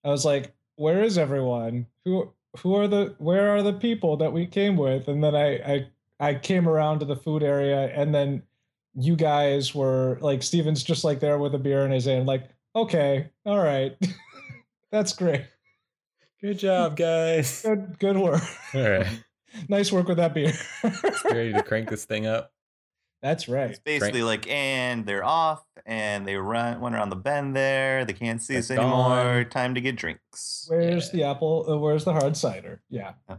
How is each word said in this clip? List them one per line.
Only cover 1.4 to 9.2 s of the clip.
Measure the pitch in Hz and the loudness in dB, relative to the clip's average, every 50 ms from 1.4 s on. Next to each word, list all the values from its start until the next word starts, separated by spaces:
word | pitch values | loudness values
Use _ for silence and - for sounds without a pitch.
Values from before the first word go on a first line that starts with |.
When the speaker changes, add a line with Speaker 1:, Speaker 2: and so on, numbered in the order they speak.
| 131 127 123 120 117 117 117 120 120 - _ _ _ | 0 0 -2 -2 -2 -4 -4 -6 -6 -8 _ _ _
Speaker 1:
Who, | 180 185 185 - - _ _ _ _ - | -2 -2 -2 -2 -6 _ _ _ _ -20
who | - - 180 190 | -6 -2 0 2
are | 202 208 | 2 2
the, | 202 208 202 202 - - - | 2 2 0 0 -2 -4 -4
where | 147 160 180 196 202 208 202 | 0 2 2 4 4 4 4
are | 202 | 2
the | 196 208 202 | 2 0 0
people | 202 233 233 233 220 - 165 151 | 0 0 -2 0 0 0 0 2
that | 147 160 151 127 | 2 0 0 0
we | 170 170 | -2 -2
came | 175 - 196 202 202 196 | -2 0 0 2 2 2
with?" | 170 143 135 131 135 131 | 2 2 2 0 0 -2
And | 147 143 147 151 | -2 -2 2 2
then | 151 147 | 2 4
I, | 147 147 147 139 - - 143 143 | 4 2 2 0 -2 -2 -2 -2
I, | 139 131 - _ _ _ _ _ _ | -2 -2 -6 _ _ _ _ _ _
I | 143 147 143 | 0 0 0
came | 127 - - 190 180 175 | -2 -2 0 2 4 4
around | 165 160 156 151 151 156 151 | 4 4 4 2 2 0 0
to | 147 | -2
the | 139 143 | -4 -4
food | 135 - 160 156 156 151 | -4 -2 -2 0 0 2
area, | 143 143 143 139 139 139 139 135 139 139 | 2 2 2 2 2 2 2 0 -2 0
and | 147 143 151 147 | 0 0 2 2
then | 143 143 139 139 127 - _ _ _ _ _ _ _ _ _ _ | 2 2 2 -2 -6 -8 _ _ _ _ _ _ _ _ _ _
you | - 123 156 170 | -2 2 2 4
guys | 151 | 4